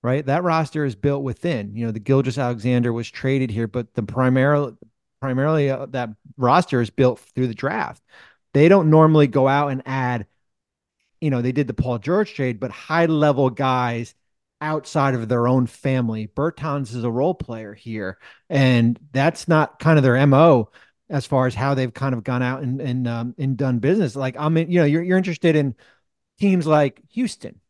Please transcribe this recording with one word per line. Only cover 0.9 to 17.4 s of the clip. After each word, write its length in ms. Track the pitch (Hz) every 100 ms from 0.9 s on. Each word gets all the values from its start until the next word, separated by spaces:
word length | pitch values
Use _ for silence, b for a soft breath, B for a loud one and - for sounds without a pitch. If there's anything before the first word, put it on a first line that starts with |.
built 300 | 98 143 143
within, 500 | 139 117 175 139 101
you 120 | 104 117
know, 40 |
the 80 | 110
Gilgeous-Alexander 920 | 104 135 131 123 123 120 113 123 120
was 180 | 117 113
traded 400 | - 131 135 131
here, 160 | 107 113
but 280 | 123 117
the 100 | -
primary-, 720 | 101 - 127 127 135 147 143 110 - _ _ _
primarily, 500 | 135 127 143 156 143
uh, 160 | 131 135
that 240 | 131 120 107 - -
roster 440 | 123 151 175 131
is 100 | 113
built 280 | - 127 117
through 300 | _ - 127
the 60 |
draft. 460 | 107 135 214 - - _ b b b _
They 160 | 135 160
don't 220 | 196 160
normally 360 | 156 156 156 147
go 220 | 139 135
out 240 | 143 147
and 100 | 131 131
add, 400 | 135 127 123 104 _ _ _ _ _ _ _ _ _
you 100 | 156
know, 120 | 131
they 100 | 123
did 140 | 131 131
the 80 |
Paul 240 | 110 127 120
George 340 | 123 180 214
trade, 280 | - 131 113
but 100 | 120
high-level 800 | - - 160 170 160 151 135 135
guys 640 | 117 135 127 123 117 117 _ _ _ _ _
outside 540 | 151 156 - 160 139
of 140 | 127 113
their 200 | 120 120
own 180 | 131 120
family. 600 | - 139 131 120 110 107
Bertans 680 | - 151 - 156 143 127
is 100 | 120
a 60 | 120
role 240 | 117 151
player 400 | 185